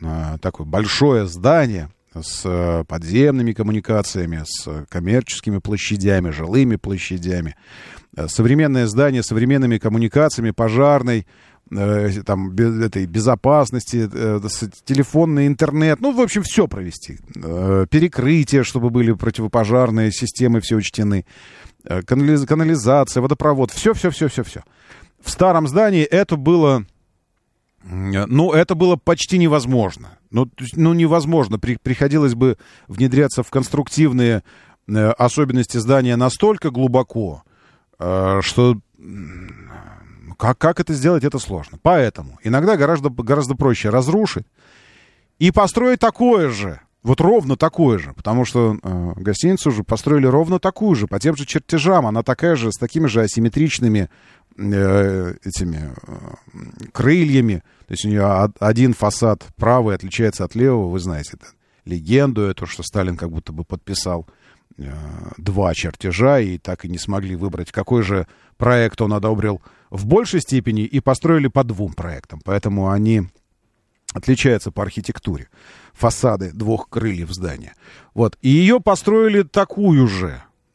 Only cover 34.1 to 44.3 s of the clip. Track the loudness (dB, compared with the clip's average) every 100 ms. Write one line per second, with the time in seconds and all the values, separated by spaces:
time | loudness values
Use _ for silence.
34.1 | 4 2 0 -4 -20 _ _ -4 0 2
35.1 | 2 0 2 0 0 -2 -2 2 2 2
36.1 | 2 0 2 0 0 -2 -2 2 2 0
37.1 | -6 -6 -10 _ _ _ _ _ _ -4
38.1 | 0 0 0 0 2 2 2 -6 _ -18
39.1 | -16 -16 -16 -18 -18 -20 -20 -20 -20 -20
40.1 | -20 -20 -4 -2 2 0 0 -4 0 2
41.1 | 2 0 -4 -8 -10 -12 -2 2 4 2
42.1 | -2 -16 -10 -2 0 2 2 2 0 -2
43.1 | -4 0 0 0 0 0 2 0 0 2
44.1 | 0 0